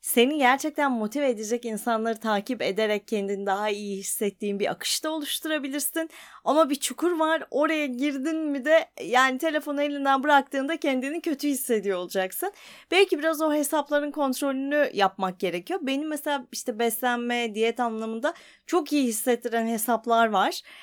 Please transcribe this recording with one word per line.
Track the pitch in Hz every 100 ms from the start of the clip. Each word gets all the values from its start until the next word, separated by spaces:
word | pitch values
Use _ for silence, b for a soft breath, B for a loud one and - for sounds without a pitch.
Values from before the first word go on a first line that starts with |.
seni | - - 240 302
gerçekten | 254 269 302 294 285
motive | 247 214 262 285
edecek | 220 214 240
insanları | 240 214 220 226 226 220
takip | 226 208 202 254
ederek | 135 190 220 208 208
kendini | 214 196 202 196
daha | 190 214
iyi | 208 208 196
hissettiğin | 190 - 208 202 208 202
bir | 202
akış | - - -
da | 311
oluşturabilirsin. | 311 294 - 311 311 269 277 - 330 320 B B B
Ama | - 285 320
bir |
çukur | 277 - 254 330 339
var. | 311 320 -
Oraya | 247 311 320 294
girdin | 247 285 277 269 320
mi | 311 285
de | 254 320 - -
yani | - 240 262 262
telefonu | 320 302 302 285
elinden | 294 285 277 269
bıraktığında | 277 285 269 277 269 330
kendini | 302 262 262 330
kötü | 339 285 294
hissediyor | 262 - 220 196 185
olacaksın. | 175 190 185 - 370 - B B B
Belki | 349 392 311
biraz | 311 311
o | 311
hesapların | 302 285 311 294 294 294
kontrolünü | 294 277 254 285 269 269 294 285
yapmak | - 196 - 190 185
gerekiyor. | 190 170 175 370
Benim | 277 269 311
mesela | 302 302 285 247
işte | - - 214
beslenme, | 233 226 254 240 240 240 233
diyet | 208 226 233
anlamında | 240 220 220 226 269 339 B B _
çok | 339 294
iyi | 294
hissettiren | 254 220 - 233 240 226 226
hesaplar | 226 220 233 233 226 233
var. | 202 226 339 B B